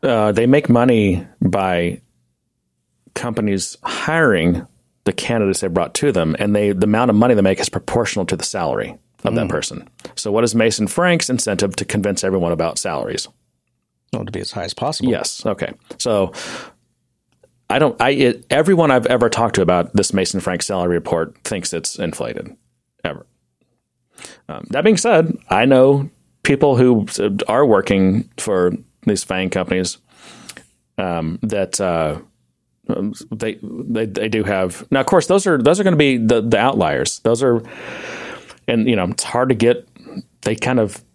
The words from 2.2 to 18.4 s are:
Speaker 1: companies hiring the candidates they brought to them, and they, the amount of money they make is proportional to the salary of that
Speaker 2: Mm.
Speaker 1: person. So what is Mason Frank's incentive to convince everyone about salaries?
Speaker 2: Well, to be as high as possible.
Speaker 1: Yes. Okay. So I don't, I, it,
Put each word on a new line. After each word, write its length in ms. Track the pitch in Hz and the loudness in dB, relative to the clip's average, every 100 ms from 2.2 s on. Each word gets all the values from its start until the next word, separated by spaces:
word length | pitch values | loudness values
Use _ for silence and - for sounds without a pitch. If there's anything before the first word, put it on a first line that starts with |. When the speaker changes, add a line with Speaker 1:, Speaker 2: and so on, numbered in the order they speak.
| _ _ _ _ _ _ _ _ _ | _ _ _ _ _ _ _ _ _
Speaker 1:
companies 640 | - 123 113 107 98 - - | -10 -6 -4 -2 -2 -6 -10
hiring 800 | - - - 160 151 95 85 87 - _ _ _ | -10 -6 -2 2 4 4 2 0 -4 _ _ _
the 80 | - | -4
candidates 460 | - - 117 101 95 | -4 -2 0 0 0
they 80 | 95 | -2
brought 260 | 85 82 - | -2 -2 -2
to 160 | 143 | 0
them, 240 | 95 80 78 | 0 0 0
and 160 | 104 104 | 0 2
they, 160 | 104 | 2
the 140 | 98 104 | 2 2
amount 240 | 107 123 | 2 4
of 60 | 107 | 4
money 160 | 120 | 4
they 80 | 110 | 4
make 180 | 98 95 | 4 2
is 100 | 101 | -2
proportional 560 | - - 127 107 - 90 | -6 -4 -2 -2 -4 -4
to 80 | 87 | -4
the 80 | |
salary 540 | - 101 82 57 - - _ _ | -6 -6 -4 -4 -6 -12 _ _
of 120 | - 113 | -4 -2
that 120 | 90 | -2
Speaker 2:
Mm. 20 | |
Speaker 1:
person. 400 | 78 - - - _ - - | -4 -6 -12 -18 _ -18 -10
So 160 | 107 | -4
what 120 | 104 | 0
is 120 | 117 110 | 2 2
Mason 320 | 113 - 104 | 2 0 -2
Frank's 420 | - 180 170 - | 0 0 0 0
incentive 460 | 127 - 98 101 - | -4 -2 -2 -2 -2
to 100 | - | -4
convince 380 | 107 101 95 | -2 -2 -2
everyone 280 | 95 95 85 | -2 0 0
about 260 | 82 82 - | 0 -2 -2
salaries? 480 | 98 73 - - - _ _ _ _ _ _ _ _ | -6 -6 -6 -6 -10 _ _ _ _ _ _ _ _
Speaker 2:
Well, 120 | - 95 | -10 -8
to 60 | |
be 80 | 92 | -8
as 120 | 95 | -10
high 120 | - | -8
as 100 | 85 | -10
possible. 380 | - 135 156 127 | -6 -6 -2 -2
Speaker 1:
Yes. 340 | 113 - - - | -2 -4 -6 -6
Okay. 280 | 98 - - _ - | -4 -6 -10 _ -8
So 340 | 123 104 95 - - - - _ _ _ _ _ _ _ _ _ _ | 0 2 0 -4 -12 -14 -16 _ _ _ _ _ _ _ _ _ _
I 100 | 120 | 2
don't, 200 | 151 - | 2 2
I, 80 | 120 | 0
it, 340 | 139 131 - | 4 2 0